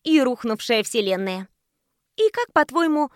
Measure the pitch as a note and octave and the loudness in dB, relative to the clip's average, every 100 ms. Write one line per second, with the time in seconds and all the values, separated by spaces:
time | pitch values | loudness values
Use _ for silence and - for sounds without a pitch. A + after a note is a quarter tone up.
0 | D#4+ D#4 C4 B3 A#3+ G#3+ - A3+ G#3 A#3 | 0 2 2 -2 -4 -6 -2 -2 0 -2
1 | G3 F#3 F#3+ F#3 F#3+ _ _ _ _ _ | -2 -2 -4 -6 -10 _ _ _ _ _
2 | _ - A4 A#4+ A#4+ - D4+ D4+ E4 D4+ | _ 0 0 0 -2 0 0 0 0 0
3 | D4 | -2